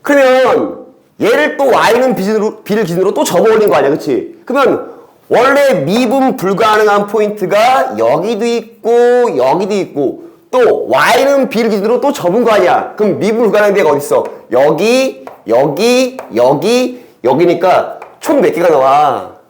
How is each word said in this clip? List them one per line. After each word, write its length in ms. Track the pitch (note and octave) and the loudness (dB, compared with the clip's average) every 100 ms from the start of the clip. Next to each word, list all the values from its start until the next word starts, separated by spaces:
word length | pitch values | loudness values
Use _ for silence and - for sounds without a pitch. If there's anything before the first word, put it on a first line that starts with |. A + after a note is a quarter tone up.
그러면 840 | - C#4+ C4 C4 B3+ - D#3+ - - _ _ - | 2 2 4 4 2 0 -4 -10 -18 _ _ -4
얘를 360 | E3+ C4 D4+ - | 0 0 0 -2
또 100 | C#4 | 0
Y는 480 | F3+ F3 A#3 C4 | 2 2 2 0
B 60 | G#3 | -2
기준으로, 380 | F#3+ A3 G#3 G#3 | -2 -2 -4 -6
B를 200 | - G#3 | -4 -2
기준으로 300 | F#3 E3+ F#3+ | -2 0 -2
또 100 | B3 | 0
접어 200 | D4 F3 | -2 2
올린 260 | G#3+ A3 G#3+ | 2 2 2
거 60 | |
아니야, 160 | D3 C#3 | 2 0
그치? 480 | D#3 - A2+ - - | -2 -2 -4 -4 -16
그러면 460 | - C4 A#3+ - - - - _ _ | -4 0 0 0 -6 -18 -20 _ _
원래 520 | G3 B3+ C#4 C#4 F#3+ | 0 2 2 2 0
미분 540 | C#3+ A3 B3 C4+ C4 - | 0 0 0 0 0 -2
불가능한 720 | F3+ F#3+ A3 G#3+ G#3+ G#3 G3+ | -4 0 0 2 2 0 0
포인트가 880 | A3+ G#3 G#3 F3+ G3+ A#3 C4 B3 G#2+ | -2 -2 -4 -2 2 2 2 -2 -2
여기도 480 | A2+ D3 G3+ G#3+ | 0 0 -2 -4
있고 920 | A#3 A#3 A3+ - G#3+ A#3+ A#3+ B3 A#3+ C#3+ | -2 -4 -6 -8 0 2 4 2 0 0
여기도 360 | C3 D#3+ G3 | 0 0 -2
있고 500 | G#3 D#3 C#3 C3+ - - - _ | -4 -4 -4 -4 -6 -20 -20 _
또 380 | B3+ G#3+ - - | 0 2 0 0
Y는 640 | C3 D#3 A#3+ C4+ C#4 B3 | 0 2 2 2 0 0
B를 200 | F#3+ A#3 | -2 -2
기준으로 320 | G#3 G#3 A#3+ | -2 -2 0
또 100 | C#4 | -2
접은 320 | - F3 G#3+ | -2 -2 0
거 80 | A3+ | 2
아니야? 420 | G#3 F3+ A#2+ - | 2 2 0 -2
그럼 240 | - G#3+ C3 | -2 -2 0
미분 200 | F#3 A3+ | -2 0
불가능한 300 | A3+ G#3 G#3 | 0 2 2
데가 180 | G3+ D#3 | 2 2
어딨어? 320 | C#3+ - C3 - - - | 0 0 -2 -2 -12 -4
여기, 760 | A#2+ D3 D#3 G#3+ B3+ C4 - - - - | 0 2 0 0 0 0 -6 -18 -16 -2
여기, 720 | A#2 - - A#3 B3 B3+ - - | 0 0 0 0 2 0 -6 -6
여기, 680 | G#2+ B2 D3 F3+ B3 B3 - - _ | 0 0 0 0 0 -2 -6 -20 _
여기니까 720 | A#2+ C3+ F3 F3 F#3 C#3 - - - - | -2 2 2 2 2 0 -2 -12 -20 -10
총 220 | - D4 | -2 0
몇 100 | F3+ | 0
개가 180 | - F3 | 0 0
나와? 680 | D3 C3+ C#3+ D3 A2 F2+ - | 2 2 2 0 -2 -10 -18